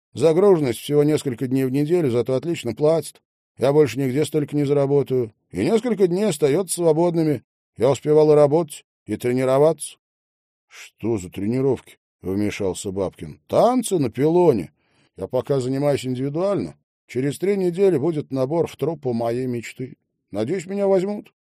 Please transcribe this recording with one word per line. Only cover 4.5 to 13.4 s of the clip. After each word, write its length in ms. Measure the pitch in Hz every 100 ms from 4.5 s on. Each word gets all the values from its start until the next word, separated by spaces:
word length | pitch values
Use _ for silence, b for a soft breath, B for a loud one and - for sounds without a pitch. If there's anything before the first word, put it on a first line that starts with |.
| 147
не 80 |
заработаю. 680 | 139 143 139 143 131 131 113 - _
И 120 | 87
несколько 440 | 120 220 247 190 185
дней 160 | 175
остается 540 | 214 151 147 147 170 -
свободными. 640 | 170 151 175 170 156 131 - _ _ -
Я 140 | 120
успевал 400 | 135 151 151 151
и 40 | 147
работать, 480 | 147 151 160 - - _ -
и 100 | 107
тренироваться». 840 | 123 127 131 135 151 165 - - _ _ _ _ _ _ _
«Что 520 | - - _ 107 113
за 100 | 90
тренировки?» — 720 | - 98 127 135 120 - - _ _
вмешался 680 | 90 98 104 - 98 87 104
Бабкин. 500 | 95 90 - 80 71